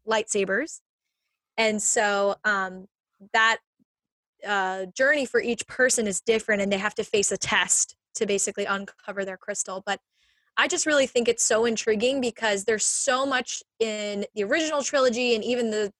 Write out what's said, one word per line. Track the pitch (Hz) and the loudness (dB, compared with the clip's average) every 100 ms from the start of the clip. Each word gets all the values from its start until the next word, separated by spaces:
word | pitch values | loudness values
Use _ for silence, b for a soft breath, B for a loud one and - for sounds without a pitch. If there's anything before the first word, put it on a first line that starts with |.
| - | -2
lightsabers. | 220 214 208 190 196 311 - _ _ _ _ _ _ _ - | -2 0 -2 0 -2 -4 -12 _ _ _ _ _ _ _ -2
And | 220 214 | 0 0
so, | - 233 208 202 202 196 | 0 2 2 2 0 0
um, | 214 196 185 185 190 _ _ _ 196 | 0 0 -2 -8 -20 _ _ _ -2
that, | 226 226 220 _ _ _ _ _ _ _ - 196 | 2 4 2 _ _ _ _ _ _ _ -14 -4
uh, | 202 185 190 190 | -2 -2 -4 -6
journey | - 269 302 254 | 0 2 2 0
for | 233 | 0
each | 240 233 - | 0 -4 -6
person | - 254 247 208 | 0 2 2 0
is | 185 | -2
different, | - 220 220 202 | 0 0 2 0
and | 196 | 0
they | 196 | 0
have | 208 | -2
to | - | -4
face | 208 214 196 | -2 0 0
a | 196 | -2
test | - 196 185 - - - _ | 0 2 2 0 0 -6 _
to | - | -6
basically | 202 196 - 202 | -2 0 -2 -4
uncover | 202 196 196 - - 196 | -4 -4 -6 -14 -12 -8
their | 190 185 | -8 -8
crystal. | - 196 - 190 | -10 -8 -6 -6
But | 202 196 _ _ _ _ _ - | -6 -6 _ _ _ _ _ -2
I | 294 | 0
just | 349 311 | 0 2
really | 294 262 | 2 4
think | 247 233 | 2 0
it's | 226 | 0
so | - 220 233 | 2 2 2
intriguing | 220 226 214 240 277 | 0 0 2 2 0
because | 247 - 220 202 | -2 -2 -2 0
there's | 208 214 - | 0 0 0
so | - - 254 277 | 0 0 0 0
much | 254 - - - - | -2 -4 -10 -10 -4
in | 226 214 208 202 202 | -4 -2 -4 -6 -6
the | 214 | -4
original | 202 320 311 294 | 0 0 0 -2
trilogy | - 285 254 233 247 | 0 2 2 2 2
and | 220 | 0
even | 214 247 233 | 0 -2 0
the, | 214 202 | -2 -4